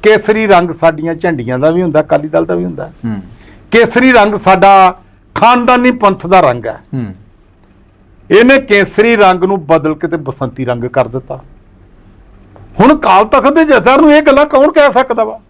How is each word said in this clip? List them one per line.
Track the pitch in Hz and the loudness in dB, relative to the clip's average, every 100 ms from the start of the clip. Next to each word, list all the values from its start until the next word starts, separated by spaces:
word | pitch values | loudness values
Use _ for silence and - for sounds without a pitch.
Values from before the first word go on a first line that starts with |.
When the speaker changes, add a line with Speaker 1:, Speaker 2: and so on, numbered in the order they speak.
Speaker 1:
ਕੇਸਰੀ | 214 214 214 214 220 | 2 0 0 -2 0
ਰੰਗ | 180 175 | 0 -2
ਸਾਡੀਆਂ | 156 165 156 165 165 | -2 -2 -2 -8 -4
ਝੰਡੀਆਂ | 180 151 117 127 | -4 -4 -6 -2
ਦਾ | 151 | -2
ਵੀ | 170 | -2
ਹੁੰਦਾ, | 180 151 | -2 -2
ਅਕਾਲੀ | 151 160 151 | -2 -4 -2
ਦਲ | 165 165 | -4 -4
ਦਾ | 175 | -6
ਵੀ | 180 | -6
ਹੁੰਦਾ। | 156 - - 117 | -10 -16 -12 -10
Speaker 2:
ਹੂੰ। | 104 90 - - - - | -10 -14 -20 -20 -20 -2
Speaker 1:
ਕੇਸਰੀ | 226 226 240 262 | 0 2 2 2
ਰੰਗ | 240 208 208 | 2 2 0
ਸਾਡਾ | 190 190 196 196 185 175 _ _ _ - | 0 2 4 4 4 0 _ _ _ 0
ਖਾਨਦਾਨੀ | 226 247 240 247 247 | 2 2 0 0 0
ਪੰਥ | 247 202 190 170 | 0 -2 -2 0
ਦਾ | 185 | 2
ਰੰਗ | 147 123 113 | 2 -2 -8
ਹੈ। | - _ | -12 _
Speaker 2:
ਹੂੰ। | 135 107 92 - _ _ _ _ _ _ _ _ _ _ | -10 -10 -14 -20 _ _ _ _ _ _ _ _ _ _
Speaker 1:
ਇਹਨੇ | 202 247 269 | 2 4 2
ਕੇਸਰੀ | 269 202 190 - 226 226 | 0 -2 0 0 0 2
ਰੰਗ | 196 185 | 2 2
ਨੂੰ | 185 196 147 | -2 -4 -2
ਬਦਲ | 160 151 151 | -2 -2 -6
ਕੇ | 165 | -6
ਤੇ | 160 | -8
ਬਸੰਤੀ | 135 127 131 - 123 | -8 -10 -10 -8 -8
ਰੰਗ | 120 | -6
ਕਰ | 123 135 123 | -6 -4 -4
ਦਿੱਤਾ। | 127 - 135 - - _ _ _ _ - _ - - _ - - - | -8 -12 -16 -16 -20 _ _ _ _ -20 _ -20 -20 _ -20 -16 0
ਹੁਣ | 240 302 | 2 2
ਅਕਾਲ | - 190 214 | 2 0 2
ਤਖਤ | 269 269 | 0 0
ਦੇ | 311 311 | 0 2
ਜਥੇਦਾਰ | 254 185 277 | 2 2 2
ਨੂੰ | 311 | 4
ਇਹ | 294 | 4
ਗੱਲਾਂ | 302 269 294 | 4 2 2
ਕੌਣ | 269 294 | 2 2
ਕਹਿ | 320 285 | 2 2
ਸਕਦਾ | 247 262 226 | 0 -2 -4
ਵਾ? | 214 226 | -6 -8